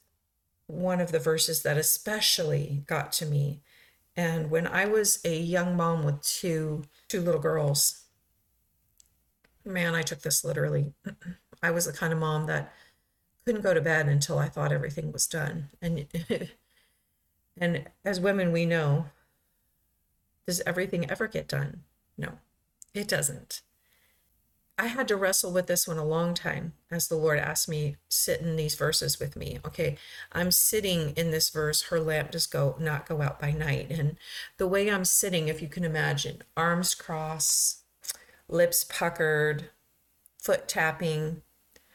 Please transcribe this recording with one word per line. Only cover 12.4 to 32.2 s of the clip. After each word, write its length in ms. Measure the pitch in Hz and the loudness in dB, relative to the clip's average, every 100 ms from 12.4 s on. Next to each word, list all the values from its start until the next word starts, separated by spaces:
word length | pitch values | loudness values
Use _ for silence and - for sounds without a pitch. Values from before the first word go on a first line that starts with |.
| 156 | 0
that 260 | 151 147 - - _ _ _ _ _ | -2 -4 -12 -20 _ _ _ _ _
couldn't 180 | - 214 | -2 0
go 120 | 202 | 2
to 60 | 165 | 4
bed 260 | 156 160 147 | 4 4 4
until 320 | 143 143 147 | 4 2 0
I 100 | 143 | 0
thought 220 | - 147 | 0 0
everything 400 | 147 139 139 151 | 0 -2 -4 -4
was 160 | 143 - | -2 -2
done. 440 | 160 151 165 143 - | -2 -4 -4 -8 -8
And, 260 | 175 160 143 170 165 | -4 -4 -4 -6 -2
<laughs> 220 | 202 - - _ _ _ _ _ _ _ _ _ - | -4 -4 -14 _ _ _ _ _ _ _ _ _ -2
and 300 | 175 156 - _ | 0 0 -4 _
as 160 | 196 185 | -4 0
women, 320 | 196 196 180 | 2 4 4
we 140 | 170 170 | 2 2
know, 400 | 170 147 147 170 - _ _ _ _ _ _ _ _ _ _ _ _ - | 2 4 2 0 -10 _ _ _ _ _ _ _ _ _ _ _ _ -4
does 140 | 175 | -4
everything 500 | - 175 185 175 170 | -2 -2 -2 -2 -2
ever 160 | 180 214 | -2 -4
get 220 | 160 143 | -4 -4
done? 340 | - 69 - - _ _ - | -4 -4 -8 -18 _ _ -10
No, 220 | 71 - _ _ _ _ - | -10 -10 _ _ _ _ -14
it 140 | - - | -8 -2
doesn't. 540 | 165 - - - - - _ _ _ _ _ _ _ _ _ _ - | -2 -2 -6 -12 -14 -14 _ _ _ _ _ _ _ _ _ _ -4
I 80 | 233 | -2
had 200 | 247 254 | -2 0
to 80 | 202 | 2
wrestle 360 | 190 196 190 | 2 2 0
with 140 | 180 180 | 0 0
this 200 | 175 - | 0 0
one 120 | 160 | -2
a 60 | |
long 300 | 151 160 175 | 0 0 0
time 380 | 175 160 175 170 - - | -2 -4 -4 -6 -12 -8
as 160 | 175 - | -4 -2
the 100 | 160 | 2
Lord 220 | 156 151 | 2 2
asked 300 | 147 151 - | 0 -2 -2
me, 280 | 151 151 147 - | -2 -2 -4 -4
"Sit 320 | - - - | -2 0 0
in 160 | 165 160 | 0 0
these 180 | 151 | -2
verses 460 | - 147 160 143 - | 0 0 0 0 -2
with 160 | 143 - | -6 -8
me." 240 | - 120 156 | -10 -8 -8
Okay, 300 | - 151 143 - - - | -4 -4 -4 -10 -16 -8
I'm 180 | - 180 | -2 2
sitting 600 | - - 214 202 175 151 | 4 4 2 2 2 0
in 200 | 147 165 | 0 0
this 200 | 156 - | 2 0
verse, 320 | 156 151 151 | 0 0 0
"Her 180 | - 170 | 0 0
lamp 300 | 160 156 | 2 0